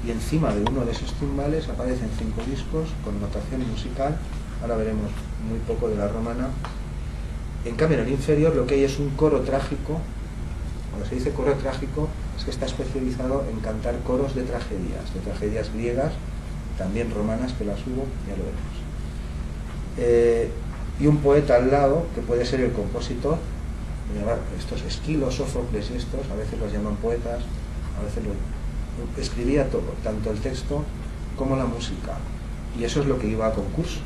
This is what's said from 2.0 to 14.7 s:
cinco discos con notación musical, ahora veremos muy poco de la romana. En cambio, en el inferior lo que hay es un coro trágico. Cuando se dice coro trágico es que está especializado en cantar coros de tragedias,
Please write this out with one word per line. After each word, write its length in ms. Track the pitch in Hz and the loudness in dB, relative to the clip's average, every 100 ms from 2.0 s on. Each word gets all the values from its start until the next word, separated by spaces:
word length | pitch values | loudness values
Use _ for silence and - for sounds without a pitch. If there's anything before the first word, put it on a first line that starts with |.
| 107 107 | 0 -2
cinco 220 | 110 - 117 | -2 -2 -2
discos 440 | 135 - 160 160 - - | -2 -2 -2 -2 -4 -2
con 160 | 101 | -2
notación 440 | 101 - - 131 120 | -2 -2 -2 -2 -2
musical, 460 | 107 123 131 139 156 - - - - | -2 -4 0 0 0 -4 -6 -6 -4
ahora 140 | 120 113 | -2 0
veremos 340 | 110 107 104 - - - 110 | 2 0 -2 -4 -4 -4 -2
muy 100 | 113 | -2
poco 280 | 110 113 117 | 0 0 2
de 80 | 104 | 2
la 140 | 101 | 2
romana. 400 | 107 113 120 131 - - - - - - - - - - - | 0 0 0 -2 -2 -4 -6 -4 -4 -4 -4 -4 -4 -4 -4
En 140 | 120 117 | -4 2
cambio, 220 | 156 139 | 4 4
en 80 | 113 | 4
el 40 | |
inferior 420 | 135 - 151 160 | 2 4 6 6
lo 140 | 143 123 | 6 4
que 80 | 139 | 6
hay 80 | |
es 160 | 139 147 | 4 4
un 120 | 143 | 0
coro 280 | - 156 139 | 4 4 4
trágico. 600 | - 135 - 143 - 160 - - - - - - - - - | 4 2 0 -2 -2 -2 -2 -6 -6 -6 -6 -4 -4 -4 -6
Cuando 160 | 104 104 | -4 -2
se 80 | 123 | 0
dice 160 | 139 | 0
coro 220 | 131 131 | 2 2
trágico 560 | - 135 131 135 139 156 - - - | 2 0 -2 -2 -2 -2 -2 -4 -4
es 60 | |
que 80 | - | -4
está 140 | - - | -2 -4
especializado 800 | - - 139 127 123 127 139 131 | -2 -2 0 -2 0 0 0 0
en 120 | 110 | -2
cantar 360 | 117 110 - - | -2 -2 -2 -2
coros 360 | - 127 135 127 | 0 2 2 0
de 80 | |
tragedias, 680 | 123 117 - | -2 -2 -4